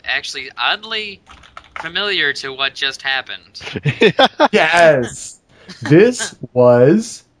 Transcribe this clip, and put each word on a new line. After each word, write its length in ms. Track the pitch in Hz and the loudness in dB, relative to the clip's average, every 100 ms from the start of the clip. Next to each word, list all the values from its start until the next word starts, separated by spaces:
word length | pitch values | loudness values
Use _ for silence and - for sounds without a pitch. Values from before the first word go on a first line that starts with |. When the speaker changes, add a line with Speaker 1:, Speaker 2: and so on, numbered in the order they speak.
| - | -8
Speaker 1:
actually 460 | 135 - 143 131 - | -8 -8 -12 -14 -6
oddly 640 | 127 208 220 220 208 190 _ - - - - - | -4 -6 -8 -10 -10 -14 _ -20 -20 -20 -18 -14
familiar 520 | 160 180 208 180 143 | -8 -6 -4 -2 -2
to 200 | 135 135 | -4 -10
what 220 | 135 135 - | -6 -6 -4
just 260 | 139 - | -6 -6
happened. 580 | 135 135 120 98 87 - - - | -6 -6 -6 -14 _ -20 -14 -6
Speaker 2:
<laughs> 680 | 147 - 220 - 262 - 294 | -6 0 0 2 0 2 0
Speaker 3:
Yes! 840 | 208 160 170 165 139 113 - - - _ _ - - | 2 2 4 4 4 -2 -10 -18 -20 _ _ -20 -10
This 540 | 113 160 240 247 214 - - | 2 4 4 2 -8 -12 -4
was, 720 | 123 123 120 131 208 226 - _ _ | 2 4 6 6 4 -2 -12 _ _